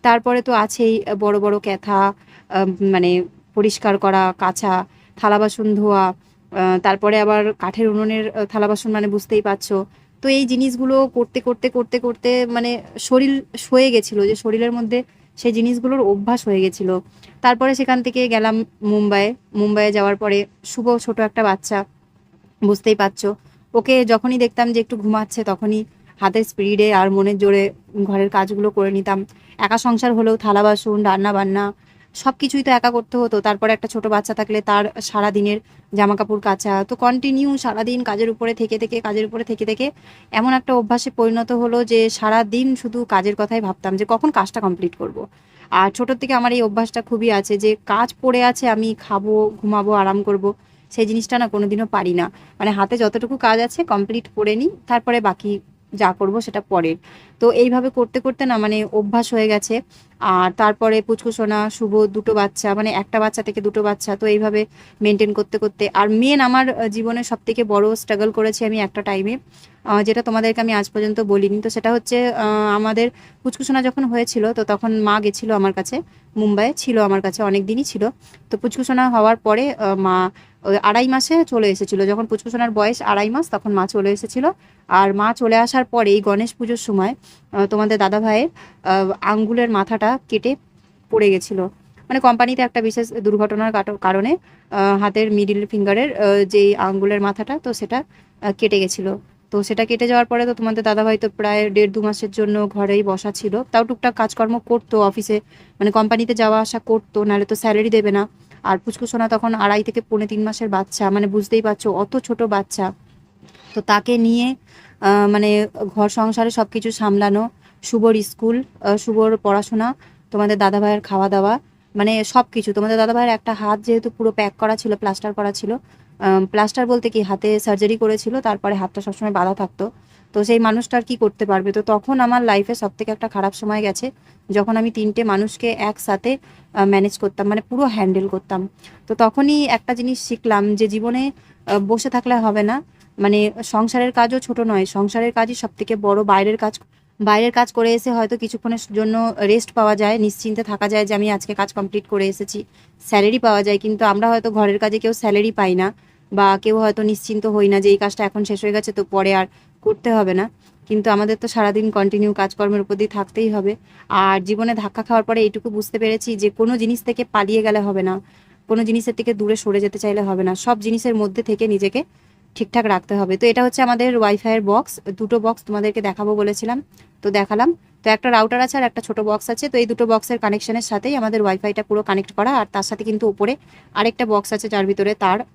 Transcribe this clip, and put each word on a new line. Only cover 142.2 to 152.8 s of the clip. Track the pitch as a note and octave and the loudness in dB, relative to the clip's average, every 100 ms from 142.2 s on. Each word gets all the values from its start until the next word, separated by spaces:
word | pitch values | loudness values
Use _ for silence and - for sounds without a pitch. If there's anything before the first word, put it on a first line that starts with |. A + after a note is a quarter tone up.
| B3 | 0
হবে | A#3+ A3 G#3 | 2 2 0
না, | G#3 C4 - _ _ - | 0 -2 -6 _ _ -2
মানে | G3+ G#3 G#3 G#3 | 2 2 2 -2
সংসারের | A3+ G#3+ A3 B3+ B3 | -4 -2 0 0 0
কাজও | B3 A#3 C4 | 2 2 0
ছোট | - A#3+ | -4 -4
নয়, | A3+ G3+ F#3+ | 0 0 0
সংসারের | G3 G3+ A#3 A#3 | -2 -2 0 -2
কাজই | A#3 A3+ | 0 -2
সব | B3 A3 - | -4 -10 -8
থেকে | G#3 A3 | -6 -2
বড়। | G3+ G3+ | 0 2
বাইরের | G#3 G3 G3+ G#3+ | 4 2 2 0
কাজ, | G#3+ - _ _ _ _ | -4 -6 _ _ _ _
বাইরের | G#3 G#3 A#3+ | 2 2 2
কাজ | A#3+ A#3+ | 2 0
করে | - A#3 | 0 2
এসে | A#3 B3+ | 0 0
হয়তো | A#3 A3 A#3 | -2 -2 -4
কিছুক্ষণের | A3 A#3 A#3 A3+ - | -6 -6 -6 -6 -4
জন্য | G#3 A3 A3+ A3+ - | -2 0 0 -2 -2
রেস্ট | G3+ A3+ - | 2 2 0
পাওয়া | - G#3+ G#3 | 0 2 2
যায়, | G#3 A3 | 0 2
নিশ্চিন্তে | G#3+ - A3 G#3+ | 0 -2 -6 -6
থাকা | G#3+ G3+ G3+ | -6 -4 0
যায় | G#3+ G#3 | 0 0
যে | |
আমি | G#3 G#3+ | 0 0
আজকে | G3 - | -2 -4
কাজ | G3+ G3 | -4 -4
কমপ্লিট | G#3 G3 G#3 - | -4 -4 -6 -4
করে | G3+ G3 | -2 -2
এসেছি, | F#3+ G3+ G#3 - _ | -4 -10 -10 -12 _